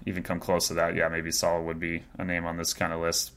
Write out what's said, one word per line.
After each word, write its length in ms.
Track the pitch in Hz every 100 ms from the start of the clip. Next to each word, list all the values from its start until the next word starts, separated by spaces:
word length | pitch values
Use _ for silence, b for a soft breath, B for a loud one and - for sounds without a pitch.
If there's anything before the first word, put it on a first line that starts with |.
even 180 | - 90
come 180 | - 87
close 280 | - 87 -
to 60 |
that, 220 | 85 85 85
yeah, 120 | 82
maybe 220 | 82 82
Saleh 340 | 82 87 85
would 140 | 82 82
be 220 | 85 85 - -
a 60 |
name 200 | 90 87
on 120 | 85 85
this 180 | 82
kind 180 | - 87
of 80 | 82
list 320 | 85 82 -